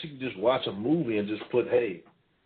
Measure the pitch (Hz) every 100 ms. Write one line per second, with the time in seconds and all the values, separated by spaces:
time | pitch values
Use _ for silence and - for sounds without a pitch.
0 | 160 135 127 92 113 131 120 98 117 170
1 | 120 107 101 107 - 123 110 123 113 85
2 | - _ _ _